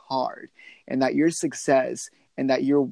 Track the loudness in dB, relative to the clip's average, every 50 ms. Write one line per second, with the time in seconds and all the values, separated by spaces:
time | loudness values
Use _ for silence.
0 | -10 -4 -4 -2 -2 -4 -6 -10 -16 -20 _ -20 -20 -20 -20 -20 _ -6 -2 0
1 | 0 2 2 2 2 2 2 0 -4 -6 -6 -4 0 2 2 2 2 0 -4 -8
2 | -10 -14 _ _ _ _ _ -4 0 0 0 2 2 2 2 2 2 0